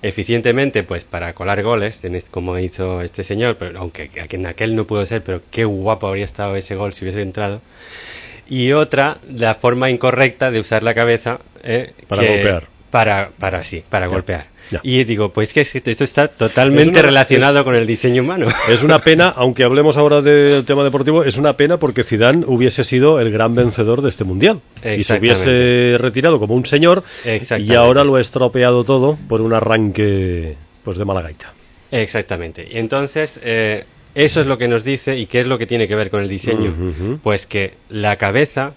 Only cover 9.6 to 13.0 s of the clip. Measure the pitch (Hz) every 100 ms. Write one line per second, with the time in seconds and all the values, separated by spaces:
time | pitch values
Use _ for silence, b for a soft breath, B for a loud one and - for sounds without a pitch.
9.6 | 123 123 131 123 131 123 135 117 131 113
10.6 | 104 110 113 113 117 117 120 107 - -
11.6 | - 117 127 - - 101 107 104 101 90
12.6 | - _ - 123